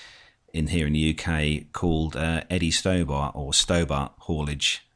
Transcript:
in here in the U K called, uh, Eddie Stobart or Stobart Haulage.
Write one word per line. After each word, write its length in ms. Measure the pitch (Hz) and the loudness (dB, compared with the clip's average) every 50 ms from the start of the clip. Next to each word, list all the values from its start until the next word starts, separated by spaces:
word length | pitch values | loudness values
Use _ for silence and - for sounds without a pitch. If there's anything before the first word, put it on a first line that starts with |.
| - - - - - - _ _ _ _ - | -20 -20 -20 -20 -20 -20 _ _ _ _ -4
in 140 | 82 78 | -2 -2
here 200 | 73 90 85 78 | 0 0 0 0
in 60 | 73 76 | 2 2
the 40 | 78 | 2
U 160 | 78 78 78 | 2 2 0
K 540 | - - 90 82 78 76 76 76 73 - - - | 0 -2 -2 0 0 2 2 0 0 -4 -8 -8
called, 440 | - - 87 82 78 80 78 - | -2 0 2 2 2 2 0 -2
uh, 260 | - 78 82 82 80 - - | -2 -2 0 -2 -2 -2 -2
Eddie 200 | 90 92 85 82 80 | -2 0 2 2 0
Stobart 600 | - - 95 92 90 82 71 71 69 71 71 - | 2 2 2 2 2 2 0 0 -2 -2 -4 -4
or 180 | 73 71 67 78 | -6 -6 0 2
Stobart 600 | - - - 90 87 85 73 71 71 69 - - - | 0 2 4 2 2 2 2 0 -2 -2 -4 -8 -14
Haulage. 680 | - - 85 76 76 73 73 67 - - - - - _ _ | -6 -4 -2 -2 -2 -4 -4 -2 -2 -2 -2 -4 -8 _ _